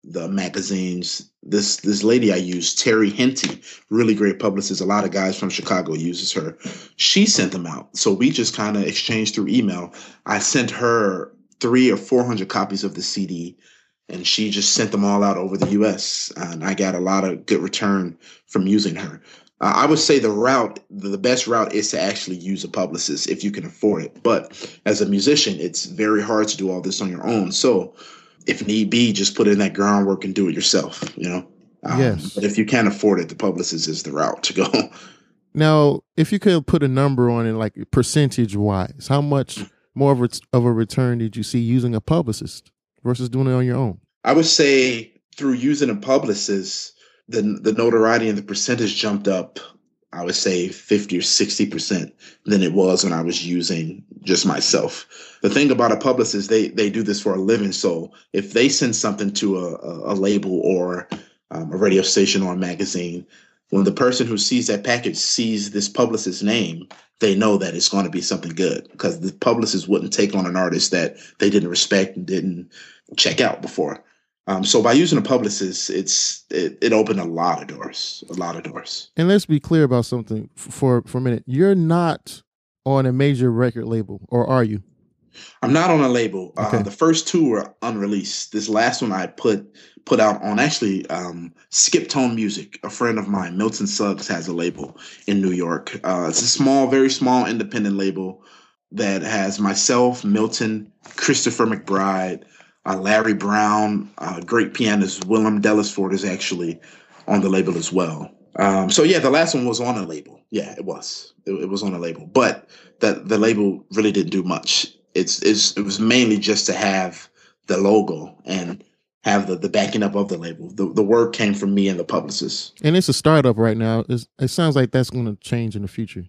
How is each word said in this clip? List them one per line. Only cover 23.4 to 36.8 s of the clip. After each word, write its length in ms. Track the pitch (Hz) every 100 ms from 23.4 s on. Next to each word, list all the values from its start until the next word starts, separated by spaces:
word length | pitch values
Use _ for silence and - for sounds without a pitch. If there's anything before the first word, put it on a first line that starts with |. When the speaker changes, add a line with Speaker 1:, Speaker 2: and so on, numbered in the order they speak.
Speaker 1:
you 80 | 101
can 140 | 101 -
afford 380 | - 107 92
it. 200 | 78 -
But 300 | 117 101 - - - - 101
as 160 | 104
a 40 | 101
musician, 520 | 101 98 147 - 90
it's 260 | 85 - -
very 360 | 95 107 107
hard 260 | 101 110 107
to 60 | -
do 140 | 95
all 80 | 90
this 220 | 92 95
on 80 | 98
your 160 | 90 -
own. 240 | 117 92
So 420 | 98 131 104 85 - - - _ _ -
if 200 | - 104
need 240 | 107 101
be, 220 | 120 120
just 240 | 101 98 -
put 120 | 104
in 100 | 101
that 160 | 101
groundwork 500 | - 101 101 98 92
and 100 | 98
do 140 | 95 92
it 80 | 82
yourself, 480 | - 95 71 - - -
you 100 | 87
know? 180 | 90 92 _ _ _
Um, 160 | - 123
Speaker 2:
Yes. 340 | 131 92 73
Speaker 1:
but 120 | - 101
if 120 | 101
you 80 | 107
can't 220 | 131 107
afford 320 | 104 107 92
it, 80 | 82
the 80 | -
publicist 540 | 101 87 87 82 78
is 140 | 80
the 100 | -
route 280 | 71 76 -
to 100 | -
go. 180 | - 95
<laughs> 180 | 117 - - - - _ _ _
Speaker 2:
Now, 480 | - 156 156 147 - _ -
if 160 | 156
you 80 | 202
could 260 | 208 170 139
put 140 | 170